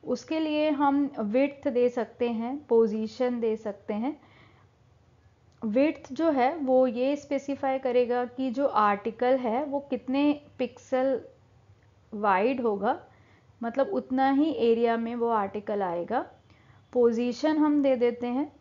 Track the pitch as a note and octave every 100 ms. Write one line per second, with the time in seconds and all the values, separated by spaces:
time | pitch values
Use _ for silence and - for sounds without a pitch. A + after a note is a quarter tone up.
0 | - B3+ - D#4+ D#4 D4+ D4+ C#4 C#4+ C#4
1 | C#4 - G#3+ A#3+ C#4 C#4+ C#4+ B3 B3 B3
2 | G#3+ - A#3+ A3+ A#3 C#4+ - A#3 A3+ G#3+
3 | A3 - B3 A#3+ A3+ A3 A3 G3 - G#3+
4 | B3 - - - - _ _ _ _ _
5 | _ _ _ _ _ _ A3+ A3 D4 D4+
6 | - C4 E4 C#4 B3 E4 C4 B3+ C4 A#3
7 | C4 D4 C#4+ C#4 C#4 C#4 C4+ C4 C4 B3
8 | A#3+ B3 B3 B3 C4 A#3+ C#4+ G#3+ G#3 G3+
9 | A3+ A3 B3 C4 B3 A#3 D4 C#4 C#4+ B3+
10 | - C4+ D4 D4 - - B3 - - C4
11 | C4 C4 - - _ _ _ - _ _
12 | _ G#3+ G#3 F#3+ A3+ C4 A#3 G3+ G3+ D#4+
13 | - _ _ _ _ _ A#3 A3+ C4+ B3+
14 | B3+ B3+ C4+ C#4 D#4 - A#3 A3+ A#3 A3+
15 | A3+ A#3+ A#3 A3+ G3 G#3 G3+ G3+ F#3+ F3
16 | G3 C4 F4+ - _ - _ - _ B3
17 | A#3+ A3+ B3 A#3+ D#4 D#4 D4+ D4 C#4 B3+
18 | A#3+ A#3+ A#3+ B3 D4+ -